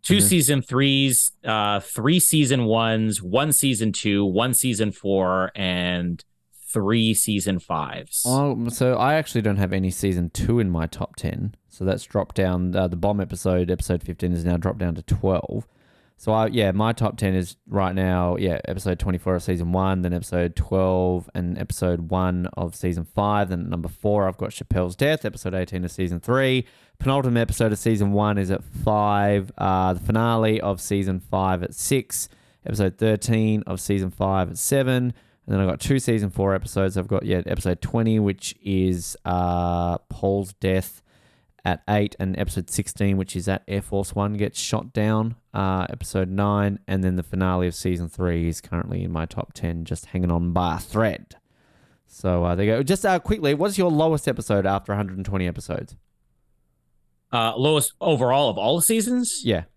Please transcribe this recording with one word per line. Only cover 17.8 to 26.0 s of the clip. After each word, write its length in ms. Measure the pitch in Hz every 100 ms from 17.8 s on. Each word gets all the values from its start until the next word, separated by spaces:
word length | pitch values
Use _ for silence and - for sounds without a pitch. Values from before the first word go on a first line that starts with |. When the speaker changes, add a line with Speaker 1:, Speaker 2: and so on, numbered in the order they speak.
| 95
Speaker 2:
now, 420 | 95 92 90 87 90
yeah, 220 | 95 85 -
episode 320 | 95 98 90
twenty-four 380 | 95 90 - 90
of 80 |
season 280 | - 90 85
one, 300 | 92 95 95
then 100 | 90
episode 420 | 87 - 90 87 82
twelve 760 | - 95 95 92 90 90 - 90
and 200 | 87 87
episode 500 | - - 90 87 82
one 380 | 92 92 90 87 -
of 180 | 85 -
season 280 | 90 85 82
five. 440 | - 104 104 98
Then 100 | 90
at 60 | 87
number 200 | 85 82
four, 380 | 87 104 104 95
I've 100 | 92
got 120 | 101
Chappelle's 460 | - - 92 90 90
Death, 280 | 139 156 107
episode 280 | 101 92
eighteen 320 | 92 90 92 87
of 60 |
season 280 | -